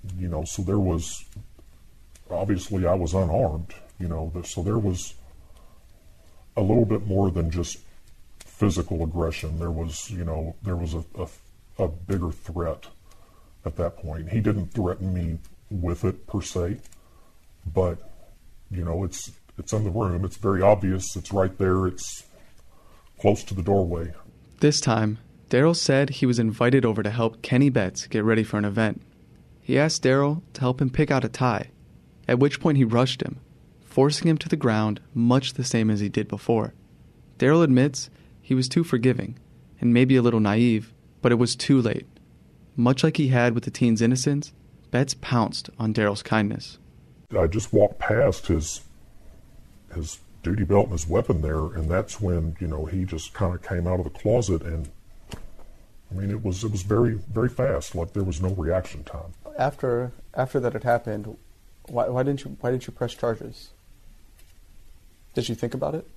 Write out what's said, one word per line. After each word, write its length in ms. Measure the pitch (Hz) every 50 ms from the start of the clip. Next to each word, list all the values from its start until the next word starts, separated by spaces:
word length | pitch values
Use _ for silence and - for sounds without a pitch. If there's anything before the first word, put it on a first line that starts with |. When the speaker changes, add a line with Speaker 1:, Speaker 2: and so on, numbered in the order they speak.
| - 95 90 90
Speaker 1:
you 100 | 92 90
know, 160 | 85 76 78
so 180 | 80 - -
there 160 | 95 87 98 104
was, 460 | 95 92 85 82 80 - - - - - - - - - - - - - - - - - - - - - - - - -
obviously 560 | 90 85 95 104 104 87 - - 104 92 90
I 80 | 82 90
was 200 | 95 87 78 85
unarmed, 600 | 95 95 85 85 117 135 87 76 78 82 - - - - - - -
you 100 | 92 85
know, 220 | 85 80 78 80 82
th-, 120 | 90 85
so 160 | - - 98
there 160 | 85 98 107 117
was 360 | 104 101 90 90 - - - - - - - - - - - - - - - - - - - - - - - - - - - - - - -
a 40 | -
little 240 | 107 95 110 123 117
bit 220 | 95 104 101 101
more 240 | 104 98 98 98 92
than 200 | 85 90 82 80
just 280 | 78 87 85 - - - - - - - - - - - - - - -
physical 640 | - - - - 107 101 82 90 80 - - 80
aggression. 560 | 82 78 78 85 82 80 80 - - 78 78 80
There 120 | 85 85
was, 400 | 82 80 82 82 80 - - -
you 140 | 104 87 87
know, 300 | 82 80 78 78 80 - -
there 140 | - 98 90
was 180 | 85 85 80 80
a, 100 | 85 80 - - -
a, 680 | 73 - - - - - - - - - - - 101
a 40 | 85
bigger 420 | 80 85 90 92 98 92 85 85
threat 560 | 82 - - - 82 87 85 82 78 - - - - - - - - - - - - - - - - - -
at 120 | - -
that 200 | - 87 82 -
point. 320 | - - 78 78 82 80 85
He 120 | 101 113
didn't 320 | 101 104 104 101 90 -
threaten 400 | - 120 98 87 92 - 92 92
me 260 | 92 90 85 82 80 80 - - - - - -
with 340 | 104 95 90 87 85 - -
it 220 | 95 95 - -
per 140 | - - 101
se, 380 | 85 - - 92 87 87 110 131 - - - - - - - - - - _ - - - - - -
but, 320 | 85 78 95 92 87 82 - - - - - - - - _ - - - - - -
you 140 | 98 90 85
know, 200 | 85 82 87 98
it's, 280 | 87 - - - - - - - - - -
it's 140 | - -
in 120 | - 107 107
the 60 | 101
room. 340 | 85 113 113 92 87 87 95
It's 120 | 90 -
very 260 | - - 101 98 92
obvious. 540 | 92 101 107 98 95 95 92 95 92 - -
It's 160 | 95 85 -
right 240 | 101 98 95 92 - -
there. 280 | 98 92 92 95 95
It's 380 | 90 - - - - - - - - - - - - - - - - - - - - - - - - - -
close 240 | - 104 104 - -
to 100 | - 98
the 80 | 95
doorway. 500 | 85 95 101 98 95 85 85 82 82 85 82 - - - - - - - - -
Speaker 2:
This 200 | - 147 147 -
time, 380 | - 139 113 113 110 107 107 110 - - - - - -
Daryl 280 | - 120 139 165 170
said 340 | 165 - - 139 135 143 139
he 160 | 135 - -
was 120 | 127 123 120
invited 460 | 117 113 104 - 120 120 131 135 120
over 180 | 117 107 101
to 80 | 101 104
help 320 | 110 120 117 113 - -
Kenny 280 | - - 131 123 139 143
Betts 360 | 131 120 98 90 - - -
get 180 | - - 110 104
ready 200 | 113 113 113 110
for 140 | 107 - 107
an 60 | 104
event. 380 | 104 98 113 110 107 - - - - _ _ - - - - - - - -
He 180 | _ - 127 131
asked 240 | 147 160 - -
Daryl 400 | - 131 131 139 139 143 151 165 - -
to 80 | - -
help 200 | 131 123 127 127
him 100 | 143 131
pick 200 | 127 - 151 143
out 140 | 147 131 120
a 40 | 110
tie, 420 | - - 131 127 113 98 95 - - _ - - - - - - - - - -
at 100 | 123 123
which 220 | 139 147 - -
point 160 | - 170 151
he 80 | 139 131
rushed 380 | 113 113 120 127 131 - -
him, 180 | - - - - - - - - - - _ -
forcing 480 | _ - - - 131 147 147 - - 170
him 100 | 160 151
to 100 | - -
the 80 | -
ground 440 | 151 139 123 110 107 107 107 104 - - - -
much 400 | 117 117 120 123 135 131 - -
the 100 | - 127
same 260 | 127 - 117 110 110
as 100 | 110 101
he 80 | 104 104
did 200 | - 107 104 -
before. 460 | - 98 - - 120 110 110 - - - - - - - - - - - - - - -
Daryl 240 | - 131 151 165
admits 480 | 170 147 127 123 131 147 127 - - - - - - - - -
he 120 | - - 131
was 140 | 127 127 131
too 160 | - 170 165
forgiving 540 | - - 120 113 127 123 123 - - 123 - - - - - - - - -
and 140 | - 120 120
maybe 220 | 120 131 127 135
a 60 | 127
little 180 | 117 120 117 113
naive, 520 | 107 101 104 113 120 120 113 107 104 - - _ _ - _ -
but 100 | - 123
it 40 | 120
was 200 | 117 123 117 -
too 240 | - - - 143 131
late. 260 | 113 110 - - - - - - - _ - - - - - - - - _
Much 280 | - 117 120 135 - -
like 120 | 160 156
he 120 | - 151 131
had 260 | 131 123 120 123 117
with 100 | 117 -
the 60 | -
teen's 320 | - - 127 120 113 110
innocence, 500 | 117 113 127 127 - 147 143 143 143 - - - - - - - - -
Betts 240 | - 123 131 131 -
pounced 560 | - - - 131 120 110 - 76 - - - - -
on 160 | 113 110 107
Daryl's 280 | 113 107 104 101 101
kindness. 560 | - - 110 110 107 104 110 110 - - - - - - - - - - - - - - 113
Speaker 1:
I 100 | 101 87
just 260 | 82 87 110 104 -
walked 260 | - 104 104 104 - -
past 500 | - - 107 113 135 104 95 - - -
his, 320 | 85 78 73 - - - - - - - - - - - - - - - - - - - - - - - - - -
his 240 | 82 78 80 - - - - - -
duty 220 | - 82 95 110 101
belt 200 | 76 101 101 110
and 80 | -
his 160 | 87 82 76 78
weapon 320 | 80 101 120 - 107 78
there, 260 | 76 76 78 78 76
and 220 | 80 - 82 76 80
that's 320 | 87 95 107 - - -
when, 360 | 104 92 90 85 80 80 80 -
you 60 | 87
know, 180 | 80 78 76 78
he 200 | 78 90 95 92
just 300 | 92 85 80 - - -
kinda 240 | - 104 90 87 90
came 280 | - - 98 87 85
out 120 | 90 90 90
of 60 | 87
the 60 | -
closet, 520 | - - - 104 113 123 113 101 92 78
and, 280 | - 85 80 78 73 - - - - - - - - -
I 840 | - - - - - - - - - - - - - - - - 92
mean, 160 | 92 98 101
it 140 | 104 107 -
was, 200 | 95 90 95 113
it 60 | 107
was 120 | 107 95
very, 320 | 87 101 104 110 123 117 110 107 - -
very 160 | 101 113 120 123
fast. 460 | - - 123 110 104 71 - - -
Like, 180 | 85 85 -
there 100 | - 104
was 200 | 98 95 87 78
no 80 | 92 92
reaction 540 | 92 92 78 80 87 92 92 - - 73 71
time. 280 | - - - 80 82 - - - - - -
Speaker 3:
After, 540 | 127 143 143 - - 131 120 120 123 123 - - - - -
after 260 | - 127 131 - 143
that 140 | 123 120 117
had 100 | 120 113
happened, 520 | 123 120 117 - 113 107 107 104 110 113 - - - - _ _ - - - -
why, 220 | - - 120 113 -
why 140 | 123 127
didn't 220 | 131 139 143 139 -
you, 120 | 135 135 -
why 100 | - 120
didn't 160 | 127 127 -
you 60 | -
press 220 | - - 123 117 -
charges? 560 | - - 120 113 - - 117 117 - - - - _ _ - - - - - - - - - - - - - - - - - - - - - - - - - - _ - - -
Did 140 | - 120 -
you 60 | 117
think 200 | - - 117 -
about 200 | 139 143 147 147
it? 120 | 160 - - -